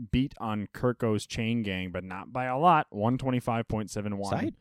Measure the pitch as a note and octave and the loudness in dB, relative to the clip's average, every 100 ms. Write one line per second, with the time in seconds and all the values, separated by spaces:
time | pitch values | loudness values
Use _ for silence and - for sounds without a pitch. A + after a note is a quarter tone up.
0 | A2+ B2 C#3 - A2+ G#2+ G2 - B2 A#2 | 0 2 2 -2 -4 -4 -4 0 0 2
1 | A#2 G#2+ - - A2+ A#2 G2+ F#2 F#2 F2+ | 2 0 0 -4 -2 0 0 -2 -4 -6
2 | F#2 F#2 - B2+ B2+ C3 F3 D#3+ - G#2 | -8 -10 -8 -6 -2 4 6 6 4 0
3 | A2 B2+ C3 B2 - A#2 A2+ A2 G#2 G#2+ | 2 2 0 0 0 -2 -2 -4 -4 -4
4 | G#2 G2+ G2 G2+ C#4+ - | -4 -4 -2 -2 -2 -6